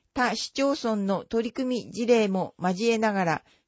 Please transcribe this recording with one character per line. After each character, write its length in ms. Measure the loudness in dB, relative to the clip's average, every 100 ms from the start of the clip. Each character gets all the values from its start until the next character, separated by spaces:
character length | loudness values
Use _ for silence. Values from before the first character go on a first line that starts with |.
| _
他 220 | -2 -2 -2
市 160 | -6
町 180 | 0 0
村 240 | 0 -2 -2
の 280 | -2 -2
取 220 | -2 -2 -2
り 60 |
組 340 | -4 -4 -4 -6
み 40 |
事 160 | -2 4
例 220 | 4 4
も 260 | 0 -4 -2
交 280 | -2 0 2
え 100 | 2
な 140 | 2
が 120 | 0
ら、 200 | 0 -2 -6 _